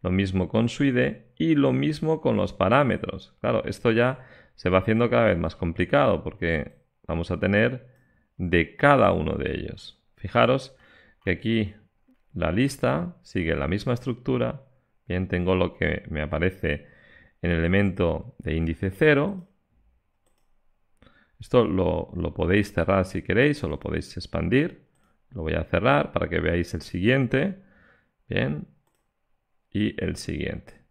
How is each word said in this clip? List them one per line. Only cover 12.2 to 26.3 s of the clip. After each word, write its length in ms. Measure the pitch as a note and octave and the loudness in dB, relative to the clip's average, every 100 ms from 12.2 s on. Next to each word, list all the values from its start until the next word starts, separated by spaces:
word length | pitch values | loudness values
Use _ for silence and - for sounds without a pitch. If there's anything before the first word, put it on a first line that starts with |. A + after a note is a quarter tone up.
| _ | _
la 160 | - E2 | -4 -2
lista 680 | F2+ C3+ - B2 C#3 F3 - | 2 0 0 -2 -2 -6 -12
sigue 320 | - - E2 | -8 -4 -2
la 140 | D2+ C#2+ | 0 0
misma 260 | F#2+ C3 | -2 -2
estructura. 680 | A#2+ - B2 - B2+ A#2+ C#3+ - _ _ _ _ | -4 -4 -8 -2 -2 -2 -6 -14 _ _ _ _
Bien, 220 | F2+ F#2 | -4 -2
tengo 260 | F2+ F2+ | -2 0
lo 220 | F#2 F2+ - | 2 0 -2
que 260 | D#2+ D2+ - | -2 -2 -6
me 120 | D#2 | -6
aparece 680 | D2+ D2+ F2+ - E2 D2 - - - - _ _ | -4 0 -2 -2 -4 -4 -8 -20 -20 -20 _ _
en 120 | E2+ | -2
el 60 | E2+ | 0
elemento 760 | E2 F#2+ G2+ E2 F2 D#2 - - | 2 2 2 0 0 0 -8 -12
de 180 | - D#2+ | -6 -2
índice 340 | E2 E2 G2 | -2 -2 -4
cero. 540 | - D#3 C#3+ D#3+ G3 E3+ _ _ _ _ _ _ _ _ _ _ _ _ _ _ _ - _ _ _ | 2 4 4 2 -4 -14 _ _ _ _ _ _ _ _ _ _ _ _ _ _ _ -20 _ _ _
Esto 240 | - B2+ | 0 2
lo, 460 | A2+ F#2+ F2 E2 E2 - | 4 2 2 0 -4 -6
lo 180 | E2 | -6
podéis 380 | D2+ E2 G2 G2+ | -2 2 4 2
cerrar 320 | - E2+ G2 | -2 2 2
si 180 | F#2 F2+ | 2 -4
queréis 400 | - F#2+ C#3+ D3 | -2 2 2 2
o 60 | - | -4
lo 100 | D2 | -6
podéis 380 | - E2 E2+ - | -6 -6 -8 -14
expandir. 720 | - E2 E2 A#2+ E3 - _ _ _ _ _ | -8 -4 0 2 0 -6 _ _ _ _ _
Lo 120 | - | -10
voy 120 | D#2+ | -4
a 80 | D#2+ | -4
cerrar 480 | E2 F2 A2 C#3+ D3 | -2 0 2 0 0
para 180 | - | -4
que 120 | D#2+ | -2